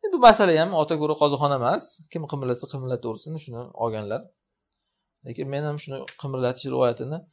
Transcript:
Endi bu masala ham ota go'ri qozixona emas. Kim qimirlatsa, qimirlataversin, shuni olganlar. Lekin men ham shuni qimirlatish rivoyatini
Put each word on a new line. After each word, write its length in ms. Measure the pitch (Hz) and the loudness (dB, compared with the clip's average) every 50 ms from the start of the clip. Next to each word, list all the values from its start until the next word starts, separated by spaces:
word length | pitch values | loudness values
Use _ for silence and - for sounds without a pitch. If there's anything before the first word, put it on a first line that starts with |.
| - | -2
Endi 80 | 415 | -2
bu 60 | 370 311 | 0 8
masala 340 | 247 233 214 - 214 185 165 | 10 10 10 10 6 6 6
ham 160 | 156 160 185 | 4 4 2
ota 220 | 196 160 151 147 165 | 2 0 2 2 0
go'ri 200 | 151 151 151 151 | 0 0 -2 2
qozixona 420 | 151 151 147 143 131 147 143 143 | 2 2 2 2 2 0 0 0
emas. 280 | 131 120 123 175 240 269 - - - - | 2 2 0 0 0 -4 -8 -12 -16 -18
Kim 160 | _ - 165 156 | _ -10 -10 -8
qimirlatsa, 420 | 147 - 143 135 127 123 120 - | -6 -6 -4 -2 -2 -2 -4 -4
qimirlataversin, 680 | - - 135 127 127 127 120 - 123 110 101 - 156 156 | -10 -10 -8 -6 -6 -6 -6 -6 -8 -8 -8 -10 -12 -12
shuni 260 | 156 - - 120 117 123 120 | -12 -12 -12 -14 -14 -14 -14
olganlar. 480 | - - 113 117 110 107 107 101 107 127 - - _ _ _ _ _ _ _ _ _ _ _ _ _ _ _ _ _ _ _ | -6 -4 -4 -2 -2 -4 -6 -6 -6 -8 -8 -12 _ _ _ _ _ _ _ _ _ _ _ _ _ _ _ _ _ _ _
Lekin 220 | 135 120 131 135 135 | -16 -10 -10 -8 -6
men 140 | 139 143 | -6 -4
ham 140 | 151 151 147 147 | -4 -4 -6 -8
shuni 200 | - - 135 135 - - | -10 -10 -12 -12 -12 -14
qimirlatish 540 | - _ - 139 135 131 127 123 127 127 - | -16 _ -10 -8 -4 -2 -2 -2 -2 -4 -6
rivoyatini 520 | 139 131 131 127 120 117 113 117 131 151 170 - _ | -6 0 2 2 2 2 -2 -8 -10 -10 -10 -12 _